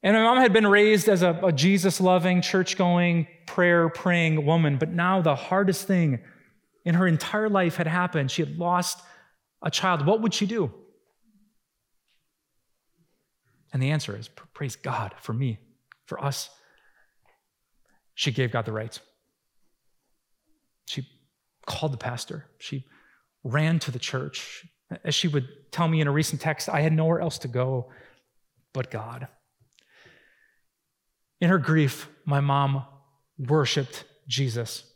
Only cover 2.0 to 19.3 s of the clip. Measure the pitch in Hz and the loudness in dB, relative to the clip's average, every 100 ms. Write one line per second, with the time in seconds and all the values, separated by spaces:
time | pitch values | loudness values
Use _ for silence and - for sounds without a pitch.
2 | 185 180 180 180 - 190 180 - 180 175 | 2 4 4 0 2 0 0 0 2 4
3 | 175 170 160 - - - 175 170 165 165 | 2 2 -2 -8 -8 2 4 4 2 0
4 | 185 175 165 156 143 165 156 139 156 175 | 0 2 2 2 2 2 2 0 -2 0
5 | 180 190 165 135 - 190 196 185 - 185 | 0 2 2 0 -2 0 0 -2 0 2
6 | 160 123 - - _ _ _ _ 170 170 | 2 0 -6 -20 _ _ _ _ -2 2
7 | 185 160 - 214 214 202 175 156 160 175 | 2 2 -2 -2 0 2 0 0 -2 -2
8 | 180 165 135 - 151 156 175 180 175 - | -2 -2 -4 -4 -6 -4 -2 0 -2 -8
9 | - - _ _ _ _ - - 190 170 | -16 -20 _ _ _ _ -6 -2 0 2
10 | 143 220 220 - 202 226 143 - - _ | 2 2 0 -2 -2 -2 -4 -6 -20 _
11 | _ _ _ _ _ _ _ _ _ _ | _ _ _ _ _ _ _ _ _ _
12 | _ _ _ _ _ _ _ _ _ _ | _ _ _ _ _ _ _ _ _ _
13 | _ _ _ _ _ _ _ 131 131 151 | _ _ _ _ _ _ _ -4 -2 -2
14 | - 104 110 - - - 139 - 131 117 | -4 -12 -14 -20 -20 -12 -12 -10 -8 -8
15 | 104 - - 117 135 104 _ _ _ _ | -8 -12 -8 -4 -4 -6 _ _ _ _
16 | _ - 139 139 - _ _ _ _ _ | _ -8 -8 -8 -12 _ _ _ _ _
17 | _ _ _ _ _ _ _ _ _ _ | _ _ _ _ _ _ _ _ _ _
18 | _ - - 117 123 120 110 107 110 - | _ -6 -4 -2 -2 -4 -6 -8 -10 -14
19 | _ _ _ | _ _ _